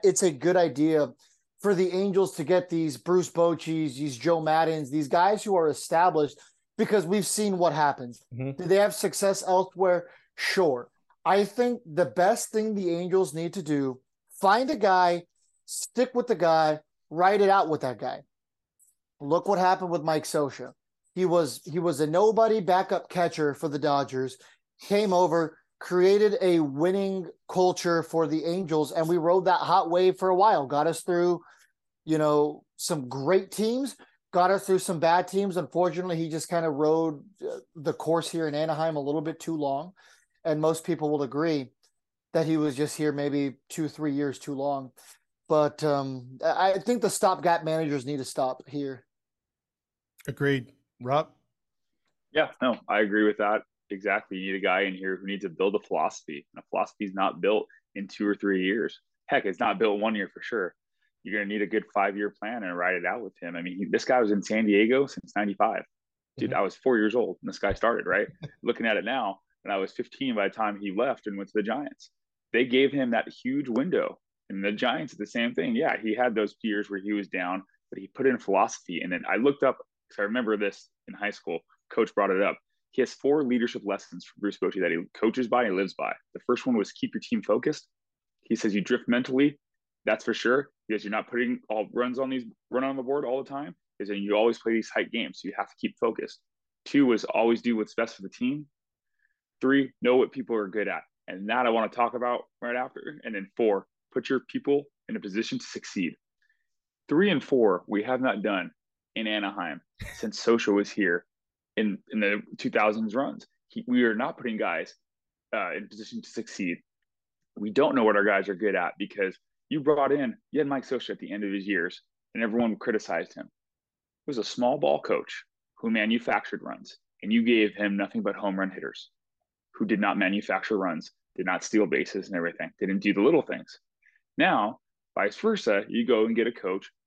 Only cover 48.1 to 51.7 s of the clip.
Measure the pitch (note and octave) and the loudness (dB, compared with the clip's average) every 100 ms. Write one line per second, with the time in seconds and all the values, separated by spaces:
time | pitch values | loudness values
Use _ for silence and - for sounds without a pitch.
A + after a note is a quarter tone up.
48.1 | C#3+ B2+ - C3 B2+ - C#3+ C#3 B2+ _ | -6 -6 -2 -2 -4 -10 -8 -8 -10 _
49.1 | _ _ _ _ _ _ _ _ _ _ | _ _ _ _ _ _ _ _ _ _
50.1 | _ - B2+ C#3 C#3 A#2 _ _ _ B2 | _ -12 -2 0 0 -2 _ _ _ -2
51.1 | C#3+ D#3+ _ _ _ _ | 0 -2 _ _ _ _